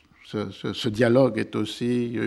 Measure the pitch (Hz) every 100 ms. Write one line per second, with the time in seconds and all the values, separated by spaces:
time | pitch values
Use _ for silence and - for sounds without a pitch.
0 | _ _ - 107 101 - 117 101 117 104
1 | 120 120 131 110 113 113 107 - 120 123
2 | 120 120